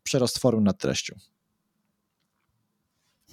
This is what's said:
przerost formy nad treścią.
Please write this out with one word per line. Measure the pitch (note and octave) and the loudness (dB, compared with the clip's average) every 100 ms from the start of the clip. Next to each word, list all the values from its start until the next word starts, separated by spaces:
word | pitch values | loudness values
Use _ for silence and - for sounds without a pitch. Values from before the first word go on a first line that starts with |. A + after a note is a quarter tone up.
przerost | - C#3 A#2+ - | -4 0 0 0
formy | C3 A2 | 2 2
nad | G#2 F#2 | 2 0
treścią. | C2 - - - - _ _ _ _ _ _ _ _ _ _ _ _ _ _ _ _ _ _ _ _ | -2 -4 -6 -14 -20 _ _ _ _ _ _ _ _ _ _ _ _ _ _ _ _ _ _ _ _